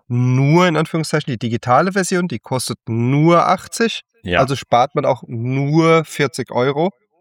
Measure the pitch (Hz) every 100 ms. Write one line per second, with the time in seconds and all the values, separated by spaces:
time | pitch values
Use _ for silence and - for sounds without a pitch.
0 | _ 123 123 127 139 165 180 156 160 165
1 | 156 151 151 113 120 113 120 127 180 196
2 | 185 180 180 113 - 131 - 131 - 113
3 | 120 143 160 170 - 190 - - 226 -
4 | - _ 95 87 135 139 - 120 135 -
5 | 135 131 - 120 120 135 139 156 165 165
6 | 151 - 139 - 120 117 127 143 175 -
7 | _ _